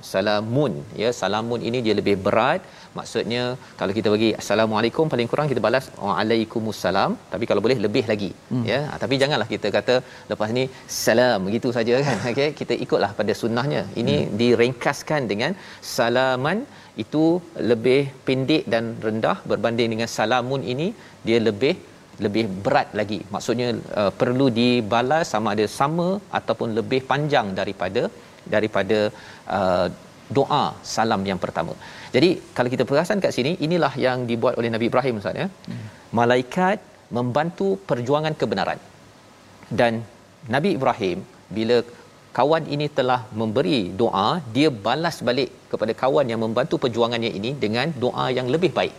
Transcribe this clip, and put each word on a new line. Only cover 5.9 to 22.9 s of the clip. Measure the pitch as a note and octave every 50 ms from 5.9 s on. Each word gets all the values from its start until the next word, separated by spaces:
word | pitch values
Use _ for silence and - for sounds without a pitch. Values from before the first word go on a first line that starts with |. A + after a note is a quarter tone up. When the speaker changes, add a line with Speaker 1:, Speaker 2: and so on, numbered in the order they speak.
| - - - G2+
Speaker 1:
"Waalaikumsalam". | F#2+ D#2 G#2 A2 A#2 A2+ A2 G#2+ - A#2 A2 A2 G2+ - - F#2 F2+ G2 A2 D3+ G#3+ - - - -
Tapi | F2+ A#2+ -
kalau | G#2+ G2+ G2
boleh, | A2+ C3 B2 G2
lebih | G#2+ G#2 C3+ A#2 G#2+
lagi, | A2 G#2 G2+ F2 - - - -
Speaker 2:
Hmm. | B2 B2+ A#2 A2
Speaker 1:
ya. | G#2+ C3 D3 D3
Ha, | - - -
tapi | G#2 C3+ C3+
janganlah | C3+ C#3 D3+ B2 G#2+ - G#2+
kita | G2+ - G#2 F#2+ G#2
kata | G2+ - B2 B2+ B2+ - - - - -
lepas | A2 - G#2+ G#2+ A2+ B2+
ni | C3 B2+ - - - - - - -
"Salam" | - G#2+ A2+ B2 B2+ A#2 G2+ F#2+ F#2
begitu | G#2 A#2 - C3 A2+ A#2+
saja, | A2+ A2+ A#2 C3 C#3+ D3
kan. | B2 G2 G2+
<laughs> | B2
Okey, | A2+ C#3 C#3 D#3 C#3+ -
kita | B2+ - A#2+ - -
ikutlah | - - A2+ F#2+ G2+ G#2 -
pada | G#2 G#2 G#2 -
sunnahnya. | - A#2 A2+ A#2+ B2+ C#3+ D3+ C3 F#2+ - - -
Ini | A#2+ C3+ C#3+ D3
Speaker 2:
Hmm. | C#3+ - F#2+ G#2
Speaker 1:
diringkaskan | A#2+ A#2+ A#2+ G#2+ A#2 B2 C3 - - C#3+ C#3+ - - - D#3 D3+ C3+ G#2+
dengan | G2+ G2+ A#2+ D3+ C3 - - - - - - - -
salaman, | - A#2+ A#2 A#2+ B2 C3 C3 C3 B2+ C3 D3+ F3+ G#3+ C#4 - - - - - - - A2+
itu | - - D3+ D#3 D#3+ E3+ F3+ F3 - - - - G2+
lebih | A#2+ A2+ A2 B2+ B2+ C#3 C#3+ C#3 C3+ - - -
pendek | C3 C3 C3 B2+ D#3 D#3 - - A2
dan | A#2 A#2 A2+ A#2 A2+ -
rendah | A2 G#2+ A2 A2+ D3 F3 F#3 - -
berbanding | G#2+ G2 G2+ A#2 A#2 A#2 A#2+ A2+ A2+
dengan | A2 A#2 A2 - -
salamun | A2+ A2 B2 B2+ A#2+ B2 C3+ C#3 B2 G2 B2+
ini, | C3 D#3+ F#3+ A#3 - - - - - - -
dia | A2+ A#2 A2 A2+
lebih, | G#2+ G2+ B2+ C#3+ F3+ G3 - - - - - - - - G2+
lebih | G#2 G2 G#2+ A2+ G#2 F#2+ F#2 G#2
berat | C3+ - C#3+ A#2+ -